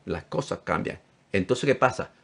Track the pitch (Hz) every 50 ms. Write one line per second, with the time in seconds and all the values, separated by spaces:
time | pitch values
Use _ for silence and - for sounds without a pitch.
0 | - - 85 85 82 - - - - - - 85 - - 87 80 - - - -
1 | _ _ _ _ _ _ - 98 92 - 127 - - 143 127 - - 127 123 -
2 | - - _ _